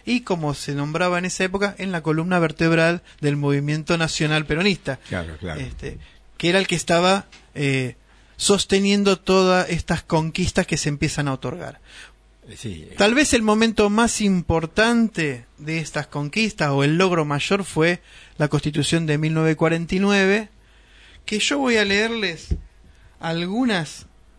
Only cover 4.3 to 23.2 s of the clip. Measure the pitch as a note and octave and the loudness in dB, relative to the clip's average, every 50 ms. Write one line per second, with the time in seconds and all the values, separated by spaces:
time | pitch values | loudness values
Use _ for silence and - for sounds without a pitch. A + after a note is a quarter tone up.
4.3 | D#3 D3+ D3+ C#3 D3+ D#3+ F#3+ G#3 F3+ - - C#3+ C3+ - - - G#2 F2+ E2 E2 | 0 0 -2 -2 -2 0 0 0 0 -2 -4 -6 -8 -8 -8 -8 -6 -6 -6 -6
5.3 | D#2+ - - F2 D2+ D2 C3 B2 - - C#3 C3+ - - - - - - - - | -10 -10 -8 -8 -8 -8 -8 -10 -10 -12 -12 -12 -12 -14 -16 -20 -20 -20 -20 -20
6.3 | - - E3 E3+ F3 G3 F#3 - - B3 - - E3+ E3+ F3+ F#3 G3 G3 - - | -8 -4 0 2 2 2 2 0 -2 -2 0 2 2 4 4 4 2 2 -2 -6
7.3 | - - - - - D#3 C#3+ C#3 C3+ C3 B2+ B2 B2 - _ _ _ - - _ | -16 -20 -20 -12 -6 -4 -2 0 0 0 -2 -4 -8 -12 _ _ _ -20 -20 _
8.3 | _ - - - G3+ F#3+ - - G3+ G3 G3 G3 G3+ G3+ G3+ G3+ F#3+ - - - | _ -2 0 2 2 2 2 2 2 2 2 2 2 2 4 2 2 2 2 2
9.3 | F#3+ F#3+ F#3 F#3 F3+ F#3 E3+ - F3 D#3+ - - F3 D#3+ - - E3+ D#3 D#3+ D#3+ | 4 4 4 4 4 2 2 0 -2 -4 -2 -2 -4 -4 -2 -2 0 0 0 0
10.3 | - F3+ F3+ - - G3 F3 - E3+ - - D3+ D3 C#3 D#3+ D3 - D#3 D3 C#3 | -2 -2 -2 0 0 0 0 0 -2 -2 -2 -2 -2 -2 -2 -2 -2 -2 -2 -2
11.3 | C3 - - B2+ D3 F3 - - - - - - - - - - - _ _ _ | -4 -4 -6 -8 -8 -8 -10 -12 -14 -16 -20 -20 -20 -20 -20 -20 -20 _ _ _
12.3 | _ _ - - G#2 - - A2 F2 D#2 - - - - G3+ G#3+ A#3+ D4 D4 - | _ _ -20 -20 -16 -12 -10 -10 -10 -12 -14 -8 -2 0 2 2 4 4 2 2
13.3 | C4+ A#3+ G#3+ G#3+ G#3+ A3 A3+ A3+ G#3 - G#3 G3+ G#3 A3 A#3 A3 - - G#3+ G3 | 2 2 2 4 2 4 2 2 2 2 2 2 4 2 2 2 2 0 2 2
14.3 | F#3+ F3 D#3+ - E3 E3 E3 D#3+ - G#3 A3 A#3 A#3+ A#3 A3+ G#3+ - F3 D#3+ D3 | 2 2 2 0 0 0 0 -2 0 2 2 4 4 4 2 2 0 -2 -2 -2
15.3 | B2+ A#2+ A#2 - _ - D3 D#3 D#3+ E3 D3+ - - D#3 C#3+ - - D3 D3 C#3+ | -4 -6 -10 -18 _ -12 -8 -6 -4 -4 -4 -6 -6 -8 -8 -6 -6 -6 -6 -4
16.3 | - A3 A3 G#3 - - D#3+ C#3+ C#3 C#3 C#3 D3 D#3+ F3 F#3+ F#3 F3 E3 D3+ D3 | -2 -2 -2 -2 -2 -2 0 0 2 2 2 2 4 4 2 2 2 0 0 0
17.3 | C#3+ C3+ - - F#3+ G3+ F#3 - - D#3 D#3+ E3+ F3 - - - - - - - | -2 -2 -2 0 -2 -2 -2 -2 -2 0 2 2 0 -2 -6 -14 -20 -20 -20 -12
18.3 | - - D3+ D3 D3+ D3 - D#3 D3 D#3 C#3 - E3+ E3 E3+ D3+ D3 D3+ D#3 D#3 | -4 -2 -2 0 0 0 -2 -2 -2 -2 0 0 0 0 0 0 0 0 0 0
19.3 | D#3+ D#3+ D#3+ D#3+ D#3 - E3+ D#3+ E3 E3 E3+ - F#3 F#3 G3 G3+ G3+ G3 F#3+ F#3+ | 0 2 2 2 2 2 2 0 0 0 -2 -2 -2 0 2 2 4 4 4 4
20.3 | G3+ A3 G#3+ - - _ _ _ - - - _ - - - - - - - - | 2 0 -2 -6 -14 _ _ _ -20 -20 -20 _ -20 -20 -20 -20 -20 -18 -10 -6
21.3 | G#3+ G#3 - - C#4+ C#4+ C4+ B3 A#3 G#3+ G3+ G3 G3 G3+ A3 A3+ A#3 A3+ G3+ F3+ | -4 -2 -2 -2 0 0 0 2 2 2 2 2 2 0 0 0 -2 -4 -4 -4
22.3 | D#3+ - - - - - - - _ - - - - - - - - - | -6 -6 -6 -6 -6 -6 -8 -12 _ -20 -20 -20 -20 -20 -20 -20 -14 -8